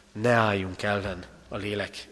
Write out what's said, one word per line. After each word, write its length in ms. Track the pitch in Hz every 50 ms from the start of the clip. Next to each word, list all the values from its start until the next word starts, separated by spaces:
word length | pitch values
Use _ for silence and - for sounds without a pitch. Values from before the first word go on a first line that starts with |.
| - _
ne 200 | - 107 110 123
álljunk 500 | 120 117 110 104 101 98 95 95 92 -
ellen 420 | - 104 101 101 98 101 90 87 87 - - - - -
a 80 | -
lélek 520 | 104 98 104 104 101 95 - - - - -